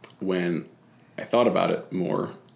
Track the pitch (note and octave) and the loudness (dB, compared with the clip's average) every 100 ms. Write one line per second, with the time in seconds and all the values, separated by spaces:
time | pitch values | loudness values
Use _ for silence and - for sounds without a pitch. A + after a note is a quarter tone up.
0 | - - F#2+ F#2 F2 E2 - - - - | -20 -8 -2 0 0 -2 -6 -16 -20 -20
1 | - - - B2 A#2+ F2+ F2+ - - - | -18 -14 0 4 4 4 2 0 -4 -4
2 | F2 F#2+ G2 - - | -2 -2 -4 -10 -20